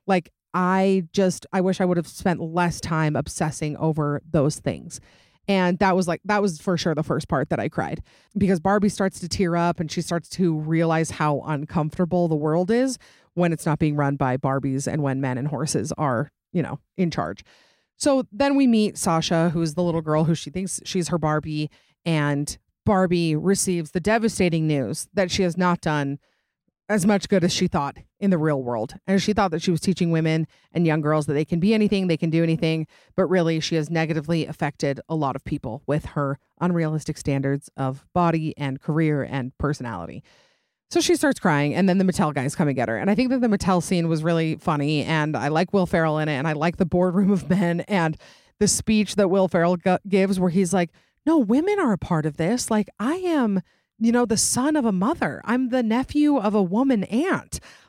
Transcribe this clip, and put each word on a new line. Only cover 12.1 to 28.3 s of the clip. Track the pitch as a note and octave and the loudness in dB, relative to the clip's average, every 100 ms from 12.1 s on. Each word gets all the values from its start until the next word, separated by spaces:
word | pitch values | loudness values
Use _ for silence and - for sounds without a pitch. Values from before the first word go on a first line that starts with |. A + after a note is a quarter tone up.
| F3 E3+ | 2 2
the | D#3 | 2
world | D3+ D#3+ F3+ | 0 0 2
is | A#3 C4+ A#3+ - _ _ | 2 0 -2 -12 _ _
when | - F3 | 0 0
it's | D#3+ - | 0 0
not | D3+ | 0
being | D#3 D3 | 0 2
run | C#3+ C#3+ | 0 0
by | C3+ C3 | 0 0
Barbies | C#3 C3+ C3+ C3 C#3 | 0 -2 -2 -2 -2
and | D#3 | -2
when | C#3+ C3+ | -2 -2
men | C3+ B2+ | -2 -2
and | C#3+ | -4
horses | C3 D#3 D3 A2+ - | -4 -2 -2 -4 -2
are, | D3 A#2 D3 _ _ | -2 0 -2 _ _
you | F3+ | -4
know, | - - _ - | -4 -6 _ -4
in | F3 | -2
charge. | - D#2+ - - _ _ _ _ - | -2 -6 -6 -16 _ _ _ _ -4
So | D4+ C4+ - | 2 2 0
then | G#3 C#4 C#4 | 0 2 4
we | C4 | 4
meet | A3+ G#3 - | 4 2 0
Sasha, | G3 E3 D#3 E3 E3+ | 0 0 2 2 2
who's | D#3+ E3 | 0 -2
the | D3+ | -2
little | F3 E3 | -2 -2
girl | D#3 D3+ | 0 2
who | D#3+ | 2
she | E3 - | 0 -4
thinks | E3+ F#3+ - - | -8 -6 -8 -6
she's | F#3+ E3 | -4 -2
her | E3+ | -2
Barbie, | D3+ D3+ D#3 D3+ D3+ _ _ _ F3 | 0 -2 -2 -4 -6 _ _ _ -2
and | D#3+ D3 C#3+ D3 - _ _ - | 0 2 0 -2 -8 _ _ 0
Barbie | G3 F#3 F3 E3 D3+ | 2 4 2 2 0
receives | E3+ G3+ - F3 D#3 | 2 0 0 -2 -2
the | F#3 | -4
devastating | E3+ A3+ A3 - F3+ E3 D#3 | 0 2 0 2 2 2 2
news | D3 A2+ D3+ - | 0 -2 -6 -6
that | - F#3 | -2 -2
she | - | 0
has | F3+ E3+ | 0 2
not | F3+ E3+ | 0 0
done | E3+ D3+ C#3 C#3+ _ _ _ _ _ _ - | 0 -2 -2 -6 _ _ _ _ _ _ -4
as | G#3+ F3+ | 0 2
much | G3+ - | 2 2
good | G3 E3+ | 2 2
as | |
she | - F3+ | 0 0
thought | F3 C#3+ - - - | 0 -4 -8 -18 -4
in | |
the | G3+ | 0